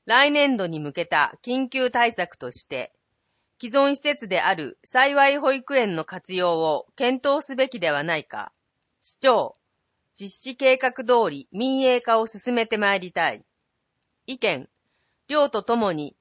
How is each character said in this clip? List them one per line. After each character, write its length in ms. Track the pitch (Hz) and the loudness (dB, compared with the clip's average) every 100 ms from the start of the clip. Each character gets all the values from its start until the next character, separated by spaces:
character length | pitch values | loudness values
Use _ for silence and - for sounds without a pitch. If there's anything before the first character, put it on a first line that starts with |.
| - | 2
来 240 | 240 285 | 4 4
年 280 | 294 285 233 | 4 2 2
度 100 | 175 | -2
に 120 | 160 | -4
向 140 | 147 | -6
け 120 | 175 165 | -6 -2
た 320 | 156 139 - | 0 0 -4
緊 260 | 240 254 254 | -6 -4 -4
急 200 | 269 247 | -2 -2
対 220 | 247 233 | 2 0
策 240 | 233 170 - | 0 -8 -6
と 160 | 123 | -12
し 140 | - - | -12 -10
て、 280 | 131 - _ _ _ _ _ _ - | -10 -10 _ _ _ _ _ _ -16
既 160 | 240 269 | -4 2
存 200 | 277 277 | 2 0
施 0 | |
設 320 | 294 285 208 | -4 -4 -2
で 140 | 180 | 0
あ 120 | 180 | 0
る 240 | 170 139 - | -2 -4 -12
幸 440 | - 151 277 285 277 | -2 2 2 4 4
い 120 | 285 | 4
保 140 | 269 | 0
育 220 | 269 254 269 | -2 0 0
園 200 | 208 160 | 0 -2
の 100 | 156 | -6
活 300 | 185 - 185 | -12 -8 -2
用 240 | 175 165 | 0 2
を 260 | 160 147 - - | 0 -2 -4 -2
検 320 | 247 262 277 | -2 0 0
討 160 | 294 | 0
す 120 | - 254 | -2 -2
べ 120 | 262 | -2
き 120 | 226 | 0
で 100 | 165 | 0
は 140 | 143 | 0
な 140 | 160 156 | -2 -4
い 80 | - | -6
か。 260 | 107 101 _ _ _ _ _ | -12 -14 _ _ _ _ _
市 180 | - - | -20 -2
長、 380 | 262 214 123 - _ _ _ _ _ - | 2 2 0 -8 _ _ _ _ _ -16
実 360 | 196 - 262 | -14 -12 -14
施 20 | 254 | 0
計 220 | 262 262 | 2 4
画 260 | 262 262 | 0 -4
通 260 | 226 240 190 | 2 2 2
り 200 | 143 - | -4 -12
民 300 | 190 262 269 | -4 -2 2
営 180 | 254 247 | 2 2
化 200 | 247 226 | 2 0
を 60 | 226 | 0
進 280 | 202 247 | -6 -4
め 120 | 240 226 | -2 -2
て 120 | 214 | 0
ま 180 | 202 196 | 2 0
い 60 | |
り 100 | 175 | -2
た 200 | 175 156 | -2 -2
い。 100 | 107 _ _ _ _ _ _ _ _ - | -4 _ _ _ _ _ _ _ _ -14
意 140 | 254 | -4
見、 300 | 214 139 - _ _ _ _ _ - | -2 -2 -8 _ _ _ _ _ -4
両 220 | 294 285 | 0 2
と 120 | 208 | 0
と 140 | 220 233 | -2 0
も 160 | 202 | 0
に 240 | 156 147 _ | -2 -8 _